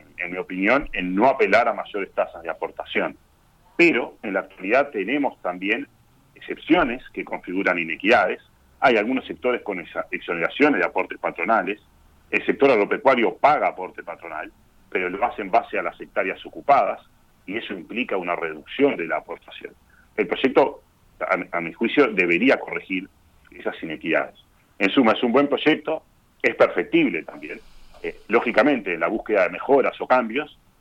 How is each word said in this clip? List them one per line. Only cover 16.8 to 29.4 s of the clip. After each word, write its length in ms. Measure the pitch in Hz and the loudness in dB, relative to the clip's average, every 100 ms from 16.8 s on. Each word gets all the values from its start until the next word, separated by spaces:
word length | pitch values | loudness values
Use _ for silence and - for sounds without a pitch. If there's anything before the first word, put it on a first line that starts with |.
| 98 - _ _ _ _ - | 2 -4 _ _ _ _ -10
y 100 | 107 | -8
eso 160 | - | -8
implica 420 | 98 80 104 127 101 | -12 -8 -8 -4 -4
una 180 | 90 | -2
reducción 600 | 82 82 78 - - 135 110 | -4 -4 -8 -12 0 2 2
de 100 | 82 | -4
la 120 | 76 | -4
aportación. 560 | - 85 - - - - _ _ _ - | -6 -16 -16 -18 -18 -20 _ _ _ -4
El 100 | 104 | -2
proyecto, 560 | 110 131 143 135 - _ _ _ _ | 0 2 4 2 0 _ _ _ _
a, 360 | - 90 90 87 | -4 -2 -2 -6
a 40 | |
mi 120 | 82 | -6
juicio, 340 | - 113 - 131 | -4 0 4 2
debería 500 | 98 87 87 127 120 | 2 2 2 4 2
corregir 500 | - 85 - 92 95 _ _ _ _ | 0 -10 -6 -8 -8 _ _ _ _
esas 300 | 90 104 - | -10 -10 -8
inequidades. 540 | 82 76 82 76 67 - _ _ _ _ | -10 -8 -2 -2 -2 -10 _ _ _ _
En 120 | 98 | 2
suma, 220 | 143 113 | 4 4
es 100 | 104 | 2
un 100 | 123 | 4
buen 160 | 123 143 | 4 4
proyecto, 540 | 131 147 151 - 156 - _ _ _ | 2 2 0 -2 -8 -10 _ _ _
es 120 | 123 | -2
perfectible 680 | 113 123 - - 165 139 82 | 4 4 4 0 2 2 0
también. 380 | 73 - 78 87 - - - - | -8 -14 -14 -14 -16 -20 -20 -12
Eh, 160 | 82 - - | -12 -12 0
lógicamente, 680 | 104 - 107 143 131 95 | 0 2 2 2 2 -2
en 60 | 82 | -2
la 80 | 82 | -2
búsqueda 340 | 107 - 104 | -2 0 2